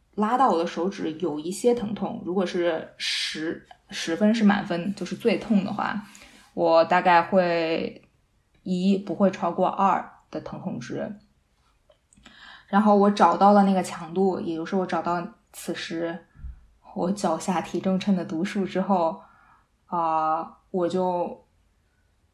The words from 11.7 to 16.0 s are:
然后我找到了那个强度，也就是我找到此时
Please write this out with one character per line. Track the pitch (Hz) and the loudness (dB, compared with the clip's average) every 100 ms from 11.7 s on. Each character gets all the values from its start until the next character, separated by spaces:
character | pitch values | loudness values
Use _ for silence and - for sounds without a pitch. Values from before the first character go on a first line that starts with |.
| _ _ _ _ _ - - - - _ | _ _ _ _ _ -20 -20 -20 -20 _
然 | 196 | 2
后 | 214 | 6
我 | 202 202 | 6 6
找 | 202 175 | 6 4
到 | 170 196 | 6 6
了 | 202 | 6
那 | 196 | 6
个 | 190 | 2
强 | 180 - 160 | -2 -6 -6
度， | 175 190 180 | 0 0 0
也 | 170 | -4
就 | 160 165 | -6 -4
是 | 196 | -2
我 | 180 | -2
找 | 165 | -2
到 | 170 175 - - _ | -2 -2 -4 -12 _
此 | - - | -14 -10
时 | 165 - 165 | -8 -8 -6